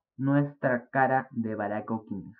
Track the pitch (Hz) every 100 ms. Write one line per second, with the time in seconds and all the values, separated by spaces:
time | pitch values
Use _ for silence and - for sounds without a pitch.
0 | _ - 135 143 143 - 135 120 - 135
1 | 131 135 120 117 110 104 104 107 107 113
2 | - 98 85